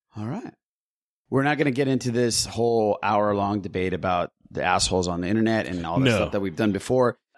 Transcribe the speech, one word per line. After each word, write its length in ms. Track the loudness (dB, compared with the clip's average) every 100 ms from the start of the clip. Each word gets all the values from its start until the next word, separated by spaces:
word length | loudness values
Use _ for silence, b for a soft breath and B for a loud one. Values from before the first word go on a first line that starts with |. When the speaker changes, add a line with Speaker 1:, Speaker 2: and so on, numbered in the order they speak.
| _ -10
Speaker 1:
All 100 | -8
right. 280 | -8 -10 -16 _ _ _ _ _ _ -4
We're 120 | 0
not 160 | 0 2
gonna 120 | 0
get 180 | 0 0
into 220 | 0 0
this 340 | 0 2 0 -2
whole 520 | 0 2 4 2 2
hour-long 580 | 2 2 2 2 0 -2
debate 320 | -2 -2 -2
about 380 | -2 0 0 -2 _ -12
the 120 | -4
assholes 460 | 0 2 2 0 0
on 120 | -2
the 80 | -2
internet 380 | 0 2 0 -2
and 180 | -6
all 140 | -2 0
the 60 | 2
Speaker 2:
No. 100 | 0
Speaker 1:
stuff 160 | 0
that 80 | -2
we've 140 | -4 -2
done 160 | -2
before. 460 | -2 0 2 2 0 _